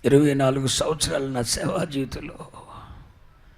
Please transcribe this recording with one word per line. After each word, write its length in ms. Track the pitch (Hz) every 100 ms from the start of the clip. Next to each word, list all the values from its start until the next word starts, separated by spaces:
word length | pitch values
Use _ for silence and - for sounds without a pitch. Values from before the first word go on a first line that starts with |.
| 127
ఇరవై 280 | 139 147
నాలుగు 340 | 139 135 135 135
సంవత్సరాలు 600 | - - 156 147 143 135
నా 140 | 131
సేవా 420 | 117 - - -
జీవితంలో 680 | - 139 131 - - - - - - - - - - - - - -